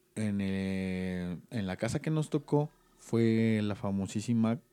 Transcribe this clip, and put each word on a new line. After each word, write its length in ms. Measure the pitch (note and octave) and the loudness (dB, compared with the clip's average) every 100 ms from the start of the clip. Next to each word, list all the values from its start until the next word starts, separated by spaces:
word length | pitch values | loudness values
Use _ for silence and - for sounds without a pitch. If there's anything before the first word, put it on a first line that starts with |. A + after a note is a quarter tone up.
| _ - | _ -4
en, 220 | A2 G2+ | -2 0
eh, 1000 | G2 F#2+ F#2+ F#2+ F#2+ F#2 F#2 F2+ F2+ E2+ - | 0 0 -2 -2 -2 -2 -4 -4 -4 -6 -8
en 160 | A#2+ F#2+ | -4 -4
la 80 | F#2 | -2
casa 240 | A#2 D3+ | -2 -2
que 100 | D#3 | -2
nos 180 | D#3 D3+ | -2 0
tocó 420 | D3+ - D3 D3 - _ _ | -4 0 0 0 -6 _ _
fue 640 | - A#2 A2+ A2+ A2+ A2 | -2 2 4 4 4 2
la 140 | G#2 G2+ | 0 -2
famosísima 840 | G#2 G2 F#2+ G#2+ G2+ A#2 A2+ A#2 - | -2 -2 -2 -2 0 2 2 0 -4